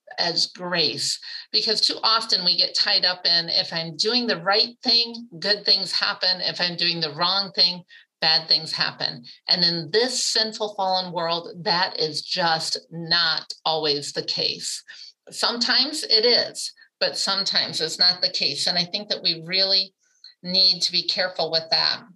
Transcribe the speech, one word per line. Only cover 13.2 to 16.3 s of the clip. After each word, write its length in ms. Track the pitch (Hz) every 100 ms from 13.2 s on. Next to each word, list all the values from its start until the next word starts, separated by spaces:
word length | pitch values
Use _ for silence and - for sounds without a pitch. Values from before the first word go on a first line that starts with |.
| 165 156 - -
always 480 | 160 160 151 143 143
the 120 | -
case. 580 | - - - - - - - - - _ -
Sometimes 720 | - 202 240 247 240 269 302
it 200 | - 220
is, 480 | 240